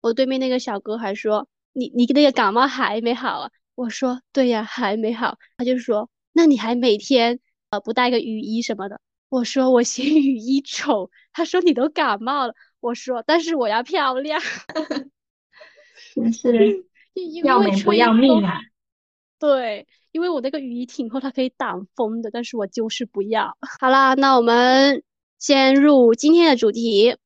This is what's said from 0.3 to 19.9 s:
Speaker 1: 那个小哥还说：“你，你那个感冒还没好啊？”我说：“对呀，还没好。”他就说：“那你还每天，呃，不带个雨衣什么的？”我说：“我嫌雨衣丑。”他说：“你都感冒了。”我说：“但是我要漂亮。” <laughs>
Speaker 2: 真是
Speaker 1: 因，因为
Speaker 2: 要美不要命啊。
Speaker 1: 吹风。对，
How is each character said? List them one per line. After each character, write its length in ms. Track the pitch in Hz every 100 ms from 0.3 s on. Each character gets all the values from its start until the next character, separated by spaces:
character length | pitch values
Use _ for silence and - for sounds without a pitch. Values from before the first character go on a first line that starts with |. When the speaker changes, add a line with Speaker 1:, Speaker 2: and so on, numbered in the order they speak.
| 262
Speaker 1:
那 100 | 262
个 80 | 247
小 220 | 247 202
哥 180 | 214 226
还 160 | 220
说 340 | 208 214 214 - _ _
：“你， 180 | 277 247 240
你 100 | 240
那 160 | 277
个 80 | 294
感 200 | 269 208
冒 140 | 220 269
还 340 | 254 233 214
没 120 | 226
好 280 | 233 247 170
啊？” 100 | 143 _ _ -
我 140 | 240
说 320 | - 254 254 _
：“对 140 | - 247
呀， 160 | 226
还 340 | 214 - 220 214
没 160 | 220
好。” 240 | 233 240 - _ -
他 60 |
就 140 | 247 254
说 320 | 233 214 226 _ _
：“那 140 | 320 330
你 100 | 262
还 160 | 220
每 240 | 240 247 208
天， 420 | - 262 233 247 _ _ _
呃， 100 | 208
不 120 | 214
带 160 | 233 247
个 100 | 240
雨 200 | 226 220
衣 240 | 208 220
什 120 | 233 208
么 140 | 196
的？” 100 | 196 _ _ _
我 140 | 262
说 260 | 233 277 254
：“我 120 | 247
嫌 240 | 247 - 277
雨 300 | 311 269 247
衣 240 | 226 269
丑。” 500 | 277 - 285 220 185 _ _
他 140 | - 330
说 160 | 370
：“你 120 | 359
都 140 | 240 294
感 340 | 339 277 208
冒 240 | 226 285 247
了。” 80 | - _ _
我 160 | 240 240
说 260 | - 247 220
：“但 120 | 330
是 160 | 320 320
我 120 | 226
要 160 | 214
漂 320 | 247 349 277 254
亮。” 260 | 285 302 - - -
<laughs> 440 | 320 311 285 - _ _ _ _ _ - _ _ _ - -
Speaker 2:
真 180 | 233
是 500 | 226 247 233 214 196 - _ _
Speaker 1:
因， 200 | - 349 320
因 80 |
为 40 | 294
Speaker 2:
要 120 | 262
美 240 | 202 196
不 100 | 202
要 180 | 208 240
命 320 | 226 269 220
啊。 140 | 190 165
Speaker 1:
吹 40 |
风。 80 | - _ _ _ _ _ _ _
对， 500 | 302 269 233 208 -